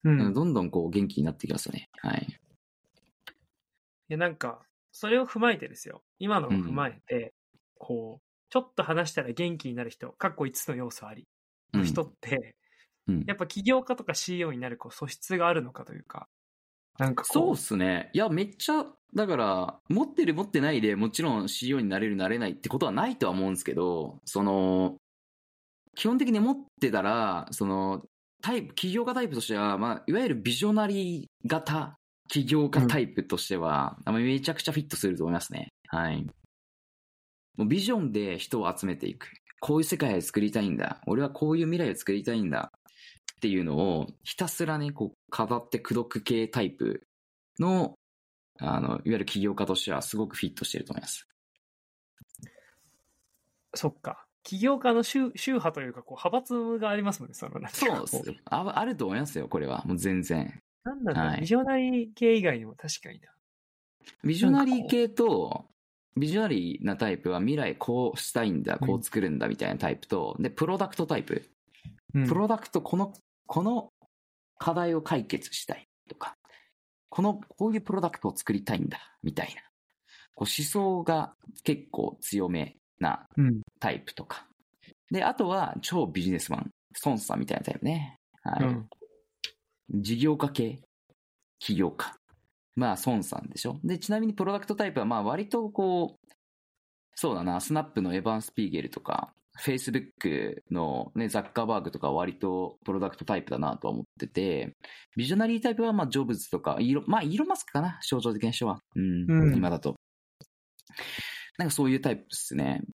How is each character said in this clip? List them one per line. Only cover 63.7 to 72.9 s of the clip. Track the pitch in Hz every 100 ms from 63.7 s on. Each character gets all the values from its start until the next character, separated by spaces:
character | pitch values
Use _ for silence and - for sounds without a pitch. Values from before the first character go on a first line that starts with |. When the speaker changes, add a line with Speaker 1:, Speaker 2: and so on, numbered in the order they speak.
| _ _ _ - -
Speaker 2:
ビ | -
ジ | 165 254
ョ |
ナ | 277
リ | 269 254
ー | -
系 | 240 233
と、 | 226
Speaker 1:
な | 233
ん |
か | 123
こ | - - - _ _ _ _ -
う。 |
Speaker 2:
ビ | 151
ジ | 190
ョ |
ナ | 214
リ | 110 87 -
ー | 101
な | 95
タ | 110
イ | 87
プ | 90
は | 87
未 | 104 147
来 | 110 -
こ | - 120 127 -
う |
し | -
た | 123
い | 113
ん | 80
だ、 | - -
Speaker 1:
う |
ん。 | 131
Speaker 2:
こ |
う | 95
作 | - 110
る | 95
ん | 73
だ | 55
み | 55
た | 50
い |
な | 50
タ | 82
イ | -
プ | -
と、 | 95 - -
で、 | 123
プ | - 160
ロ | 190
ダ | 196
ク | -
ト | 160
タ | 143
イ |
プ。 | - - - _ _ - - - -
Speaker 1:
う | 139
ん。 | 127
Speaker 2:
プ |
ロ | 165 208
ダ | 220
ク | -
ト、 | 175
こ | -